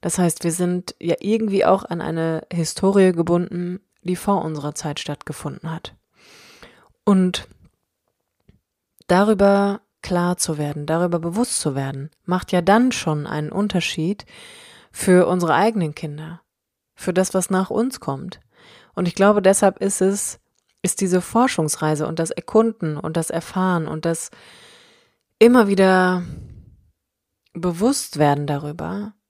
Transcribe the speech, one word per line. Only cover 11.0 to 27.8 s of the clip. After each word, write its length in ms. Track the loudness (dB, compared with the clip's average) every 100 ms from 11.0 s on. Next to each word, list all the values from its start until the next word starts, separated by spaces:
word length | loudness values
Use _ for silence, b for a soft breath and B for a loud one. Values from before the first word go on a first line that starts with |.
| 0 -2
bewusst 400 | -2 -2 -2 -2
zu 160 | -2
werden, 360 | -2 -4 -8 -12 _ -4
macht 260 | -4 0
ja 80 | 0
dann 320 | 4 4 4
schon 340 | 0 -2 -2 -4
einen 240 | -6 -6
Unterschied 760 | -4 -2 -2 -4 -4 -4 -4 -10 B B B B B B
für 340 | -6 4 6 6
unsere 280 | 2 2
eigenen 400 | 2 2 0 -4
Kinder, 480 | -4 -10 -10 -14 -16 _ _ _ _ _
für 200 | _ -2
das, 180 | 0 0
was 160 | -2 0
nach 220 | -2 0
uns 280 | -2 -2 -4
kommt. 420 | -8 -8 -10 -14 _ b b b b
Und 140 | -4 -4
ich 60 |
glaube, 260 | 2 4 4
deshalb 380 | 4 4 2 2
ist 240 | -4 0
es, 360 | 0 0 -6 -10 _ _ _ _
ist 180 | -6 -2
diese 220 | 0 0
Forschungsreise 840 | 0 2 2 0 -2 -2 -2 0 -2
und 120 | -2
das 120 | -4
Erkunden 680 | -6 0 2 2 0 -6 -4
und 180 | -4 -4
das 140 | -4
Erfahren 580 | -6 -6 -2 0 0 -2
und 160 | -4
das 260 | -4 -4 -6 b b b b b b b b b _ _
immer 280 | 8 8 6
wieder 560 | 4 6 6 4 0 -4 B B B B B _ _ _ _ _ _ _
Bewusstwerden 920 | -4 -4 0